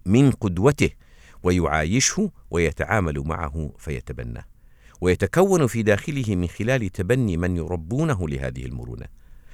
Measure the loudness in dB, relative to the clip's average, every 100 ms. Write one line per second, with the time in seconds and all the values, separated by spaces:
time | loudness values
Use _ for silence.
0 | 2 6 6 4 -2 2 2 4 2 0
1 | -16 -20 -20 -4 0 2 2 0 0 0
2 | 0 0 -4 -6 -6 0 0 0 -2 0
3 | 0 -2 -4 -4 -6 -6 -8 -8 -8 -8
4 | -8 -10 -10 -12 -16 -20 -20 -20 -20 -2
5 | 0 2 2 2 4 4 2 2 2 0
6 | 0 -4 -2 -2 -2 -4 -2 -2 -2 -4
7 | 0 0 0 0 0 -2 -4 -6 -4 -2
8 | -2 -2 -4 -4 -6 -8 -8 -10 -10 -12
9 | -14 -18 -20 -20 -20